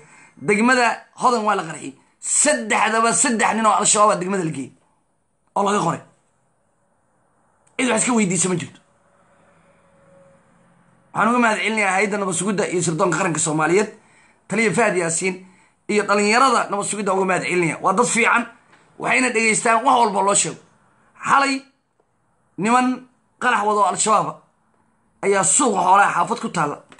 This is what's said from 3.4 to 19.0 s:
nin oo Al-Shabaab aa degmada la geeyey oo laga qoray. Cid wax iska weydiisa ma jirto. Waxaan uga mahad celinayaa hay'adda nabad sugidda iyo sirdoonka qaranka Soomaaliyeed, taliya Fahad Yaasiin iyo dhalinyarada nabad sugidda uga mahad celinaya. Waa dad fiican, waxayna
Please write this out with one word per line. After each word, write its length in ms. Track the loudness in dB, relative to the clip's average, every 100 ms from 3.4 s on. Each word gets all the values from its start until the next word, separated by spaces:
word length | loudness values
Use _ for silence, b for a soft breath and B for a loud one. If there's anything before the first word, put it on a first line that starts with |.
| 0 2
nin 100 | 2
oo 100 | 2
Al-Shabaab 340 | 2 4 4
aa 80 | 2
degmada 240 | -2 -2
la 80 | -2
geeyey 200 | -6 -10 -16 _ _ _ _ _ _ _ -4
oo 80 |
laga 160 | 0 0 -2
qoray. 160 | -4 -10 _ _ _ _ _ _ _ _ _ _ _ _ _ _ _ _ -4
Cid 100 | 0
wax 120 | 0
iska 120 | 0
weydiisa 360 | 0 0 0 -2
ma 60 | -4
jirto. 240 | -6 -16 _ _ _ _ _ _ _ _ _ _ _ _ _ -20 -20 _ _ _ _ _ _ _ _
Waxaan 160 | -2 0
uga 80 | 2
mahad 180 | 2 0
celinayaa 340 | -2 0 0 0
hay'adda 220 | 0 -2
nabad 160 | -4 -4
sugidda 280 | -2 -2 -2
iyo 120 | -2
sirdoonka 360 | -2 0 0 0
qaranka 220 | -2 -2
Soomaaliyeed, 500 | -2 -2 0 0 0 b b b b b -6
taliya 220 | -2 0
Fahad 220 | 2 0 0
Yaasiin 380 | -4 -4 -4 -6 B B B B -4
iyo 140 | -2
dhalinyarada 640 | 0 0 2 4 2 2 -2
nabad 160 | -4 -6
sugidda 280 | -4 -2
uga 120 | 0 0
mahad 180 | -2
celinaya. 340 | 0 0 0 0
Waa 120 | 0
dad 120 | 0 0
fiican, 380 | 2 2 0 -2 -14 b b b
waxayna 300 | -8